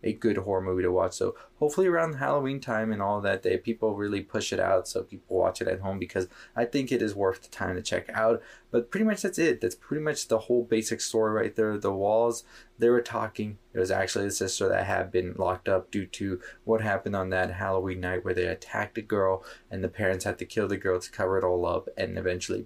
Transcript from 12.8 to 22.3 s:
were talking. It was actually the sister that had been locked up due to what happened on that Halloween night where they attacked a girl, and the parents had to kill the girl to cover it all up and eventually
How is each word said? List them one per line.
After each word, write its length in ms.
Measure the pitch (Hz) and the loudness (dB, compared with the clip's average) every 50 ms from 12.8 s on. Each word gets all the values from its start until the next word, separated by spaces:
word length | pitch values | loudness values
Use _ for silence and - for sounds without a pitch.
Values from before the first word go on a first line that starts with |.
| 113 117 | 4 6
were 120 | 123 120 | 6 6
talking. 560 | 117 - 113 117 110 110 - - 107 107 104 - - _ _ | 2 0 -4 -4 -4 -4 -4 -6 -6 -6 -6 -12 -18 _ _
It 60 | - | -2
was 120 | 92 92 | 0 2
actually 340 | 95 95 98 92 - 101 101 | 2 0 0 0 0 -2 -2
the 60 | 101 | 0
sister 380 | 98 - 104 95 - - 101 95 | 0 -2 -2 -2 0 0 2 2
that 160 | 95 95 92 | 2 2 2
had 260 | 95 98 92 92 90 | 0 0 -2 -2 0
been 240 | - 92 92 90 87 - | 0 -2 -2 -2 -2 -2
locked 300 | 95 87 92 92 - - | -2 -2 -2 -2 0 0
up 240 | 98 92 92 - | 0 0 0 -2
due 140 | - 104 95 | -6 -6 -6
to 340 | - - - 101 98 92 90 - - - - - | -6 -8 -6 -4 -4 -4 -4 -6 -12 -20 -12 0
what 160 | - 113 110 | 0 2 2
happened 380 | 107 110 101 95 - 104 101 98 | 2 0 0 0 -2 -2 -2 -2
on 140 | 92 92 | -2 0
that 200 | 92 92 92 92 | 0 0 0 0
Halloween 480 | 90 92 98 98 95 95 92 98 92 90 | -2 -4 -2 0 0 0 0 -2 -4 -4
night 240 | 90 90 92 92 92 | -4 -2 -2 -2 -2
where 100 | 98 90 | -2 0
they 120 | 90 90 | 0 0
attacked 520 | 87 85 - - - - 104 104 107 _ - | 0 -2 -6 -8 -6 -4 -4 -4 -4 _ -10
a 40 | |
girl, 420 | 107 - - 104 95 95 95 92 - - - - - _ | -6 -2 0 2 2 2 2 0 -4 -12 -20 -20 -16 _
and 140 | - 95 92 | -6 -4 -4
the 60 | 90 | -4
parents 340 | - - 107 95 95 92 - | -2 0 0 0 0 0 -2
had 160 | 101 90 - | -4 -4 -4
to 60 | - | -8
kill 240 | - - 110 104 90 | -6 -2 -2 0 0
the 80 | 101 95 | -2 -2
girl 240 | - 95 92 90 | 0 0 0 0
to 100 | - - | 0 -6
cover 260 | - - 101 92 95 95 | -6 -2 0 2 2 2
it 60 | 92 | 2
all 220 | 90 90 90 87 | 2 2 2 2
up 240 | 85 87 87 - - - - | 0 0 -2 -4 -6 -6 -4
and 200 | 95 92 92 92 | -4 -4 -4 -2
eventually 440 | 90 90 | -2 -2